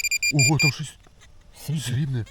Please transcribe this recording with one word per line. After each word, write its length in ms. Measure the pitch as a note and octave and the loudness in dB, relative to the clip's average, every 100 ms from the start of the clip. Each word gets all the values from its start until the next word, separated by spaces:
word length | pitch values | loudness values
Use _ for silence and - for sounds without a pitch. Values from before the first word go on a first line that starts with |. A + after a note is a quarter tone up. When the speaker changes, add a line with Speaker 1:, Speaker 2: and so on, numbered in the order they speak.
| - - C6+ | 0 0 0
Speaker 1:
Ого, 240 | D3 A#2 D3+ | 2 4 4
там 120 | D3 | 2
щось 220 | - D3+ - - - - - - - - | 0 -8 -14 -20 -20 -20 -20 -20 -16 -6
Speaker 2:
Срібне. 160 | D3+ | -4
Speaker 1:
срібне. 440 | B2 A#2 D3+ B2+ G#2 | -2 -2 -2 -2 -6